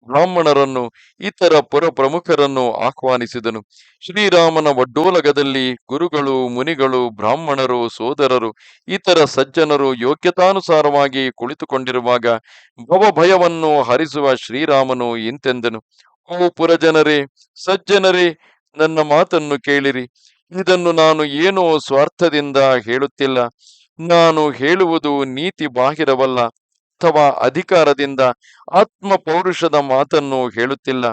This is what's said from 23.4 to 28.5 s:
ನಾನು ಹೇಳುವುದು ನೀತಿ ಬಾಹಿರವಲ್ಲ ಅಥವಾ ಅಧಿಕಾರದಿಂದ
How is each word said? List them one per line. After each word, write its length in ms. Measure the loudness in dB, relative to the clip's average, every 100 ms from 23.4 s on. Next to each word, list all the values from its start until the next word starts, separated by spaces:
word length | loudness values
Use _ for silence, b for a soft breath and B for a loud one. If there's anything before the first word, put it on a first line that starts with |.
| -2 _ b b b -14
ನಾನು 500 | 0 4 4 2 -2
ಹೇಳುವುದು 760 | -2 -2 0 0 0 -2 -4
ನೀತಿ 440 | -4 -6 -8 -8 -8
ಬಾಹಿರವಲ್ಲ 760 | -2 -2 0 -2 0 0 0
ಅಥವಾ 880 | -2 _ _ _ _ _ 0 4 2
ಅಧಿಕಾರದಿಂದ 920 | 2 -2 -2 0 2 2 2 -2 0 -2 -2 b